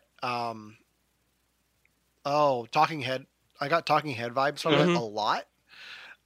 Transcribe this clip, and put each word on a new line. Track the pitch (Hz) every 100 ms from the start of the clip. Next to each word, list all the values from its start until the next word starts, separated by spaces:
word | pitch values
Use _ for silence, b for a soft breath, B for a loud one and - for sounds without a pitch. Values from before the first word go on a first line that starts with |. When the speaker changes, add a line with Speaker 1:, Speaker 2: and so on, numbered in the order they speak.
| _ -
Speaker 1:
um, | 123 120 117 110 107 107 _ _ _ _ _ _ _ _ _ _ _ _ _ _ 143
oh, | 147 147 127 113
Talking | 151 156 156
Head! | 123 131 - _ _ -
I | 143
got | 165 151
Talking | 151 151
Head | 113 120
vibes | 123 139 143
from | 165
Speaker 2:
Mm-hmm. | 147 175
Speaker 1:
it | 170
a |
lot. | 113 104 107 180 - _ _ B B B B B